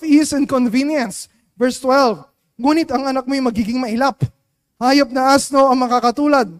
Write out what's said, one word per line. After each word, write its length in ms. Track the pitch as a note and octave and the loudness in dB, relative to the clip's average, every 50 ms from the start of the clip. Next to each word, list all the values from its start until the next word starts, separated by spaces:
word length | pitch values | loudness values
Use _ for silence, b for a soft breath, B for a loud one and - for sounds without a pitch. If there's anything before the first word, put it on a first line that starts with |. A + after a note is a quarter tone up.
| D#4+ | 0
ease 320 | D#4+ C#4+ D4+ D#4 - D4 C#4 | 2 2 2 2 2 0 -2
and 80 | C#4 | -2
convenience. 800 | - C#4 B3+ B3 A#3+ G3 B3+ C#4 D4 D#4 D4 A#3 G3+ F3 - - - _ _ _ _ _ - | 0 0 0 0 0 0 -2 -2 0 -2 -2 -4 -4 -6 -12 -16 -18 _ _ _ _ _ -2
Verse 240 | A#3+ B3+ B3 - | -2 -2 -2 -2
twelve, 400 | C4+ B3+ C4 C#4 C4+ A#3 G3+ D3 C#3 _ _ _ _ _ _ - | -2 0 2 4 4 2 0 -2 -8 _ _ _ _ _ _ -4
"Ngunit 320 | A#3+ C#4+ D#4 E4 D#4+ D#4 B3+ | 0 0 2 0 0 -2 -2
ang 160 | B3 C4+ C4+ | -4 -4 -2
anak 160 | C4 C4 B3+ | -4 -4 -4
mo'y 160 | B3+ C#4 C4+ | -4 -4 -2
magiging 400 | C4 C4 A3 G#3+ A3+ G3 A#3+ B3+ | -2 -2 -2 -2 -4 -4 -4 -4
mailap. 400 | C4 A3+ A3 A3+ C4+ C#4 A3+ - - - - _ _ _ _ _ _ _ _ - | -4 -4 -2 -2 -2 -2 -2 -2 -6 -6 -6 _ _ _ _ _ _ _ _ -4
Hayop 320 | A#3 B3+ C#4 C#4+ C#4 A3+ | 0 2 2 2 2 0
na 240 | B3 C4 C4 C4+ C4+ | -2 -2 2 2 2
asno 320 | C#4 - - C#4 C4+ C4+ | 2 2 0 2 2 4
ang 160 | C4+ B3+ C4 | 4 4 2
makakatulad. 640 | B3+ A#3+ B3 B3 A#3 A#3+ A#3 - D4 D4 C#4+ C4+ A#3 F#3 E3+ E3+ | 0 0 0 0 0 0 0 0 0 2 2 2 0 -2 -6 -16